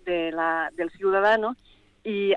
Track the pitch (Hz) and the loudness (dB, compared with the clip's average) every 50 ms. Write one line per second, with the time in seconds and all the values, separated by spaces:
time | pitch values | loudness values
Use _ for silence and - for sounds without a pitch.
0 | - 185 180 170 165 165 160 165 165 165 165 165 160 151 160 165 175 170 - - | -6 -4 -2 -2 -2 -2 -2 -2 0 0 0 0 -2 -4 -6 -6 -8 -8 -8 -2
1 | 196 196 190 196 196 208 220 226 214 220 254 - _ - - _ _ _ _ _ | -2 0 2 4 4 4 4 4 2 -2 -4 -6 _ -20 -20 _ _ _ _ _
2 | _ 220 214 202 202 196 196 | _ -6 -4 -2 0 0 0